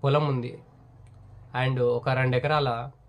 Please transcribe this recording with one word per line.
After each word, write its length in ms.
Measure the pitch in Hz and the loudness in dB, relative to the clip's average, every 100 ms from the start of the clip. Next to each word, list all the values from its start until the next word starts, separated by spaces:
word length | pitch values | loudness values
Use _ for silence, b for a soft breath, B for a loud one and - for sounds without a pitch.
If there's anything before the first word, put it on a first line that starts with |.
పొలం 260 | 139 147 151 | 2 2 2
ఉంది 240 | 131 120 - - - - - - - - - - | -2 -4 -12 -20 -20 -20 -20 -20 -20 -20 -20 -8
and 240 | 123 131 123 120 120 | -2 0 2 0 0
ఒక 100 | 139 131 | 0 0
రెండు 180 | 127 127 | 2 0
ఎకరాల 320 | 147 151 139 117 131 - | 0 0 0 -2 -8 -14